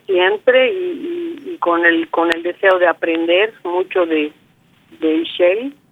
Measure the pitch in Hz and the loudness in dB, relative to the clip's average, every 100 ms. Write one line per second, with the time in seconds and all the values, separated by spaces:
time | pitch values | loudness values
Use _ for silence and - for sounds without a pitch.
0 | - 180 185 208 - 254 254 190 180 269 | -2 2 2 2 2 4 4 0 -6 -6
1 | 302 349 339 320 - 330 - 170 170 165 | -8 -8 -8 -10 -12 -6 -2 2 2 2
2 | 165 - 170 165 170 170 196 185 175 165 | -2 -2 0 -2 -6 0 2 4 2 0
3 | 170 165 165 175 220 - 180 180 185 185 | -2 -2 0 2 0 -4 -6 -4 -2 -2
4 | 165 156 151 - _ _ _ _ _ - | 0 0 -4 -8 _ _ _ _ _ -6
5 | 160 160 165 - 175 202 269 - _ | -2 -2 -2 2 2 2 -4 -12 _